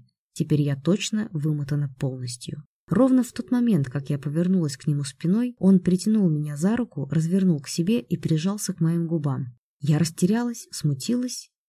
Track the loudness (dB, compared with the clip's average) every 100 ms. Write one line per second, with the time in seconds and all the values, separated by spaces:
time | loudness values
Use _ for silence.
0 | _ _ _ -6 0 2 0 -2 0 0
1 | 0 -4 -4 -4 -2 -2 -2 -2 -4 -4
2 | -6 -4 -10 -10 -12 -14 -16 _ -2 4
3 | 4 4 2 -6 -4 0 2 2 2 -4
4 | -4 -4 -2 0 2 2 0 -2 -2 -2
5 | -2 -4 0 0 0 0 4 6 4 0
6 | 2 2 4 2 -2 0 0 0 -2 -6
7 | -2 0 2 2 2 2 -2 -2 0 0
8 | -2 -4 0 0 0 -4 -6 -2 0 0
9 | -2 -2 -2 -4 -6 -12 _ -6 0 2
10 | 2 0 2 2 -2 -6 -12 -4 -2 -2
11 | -2 -2 -4 -8 -16 _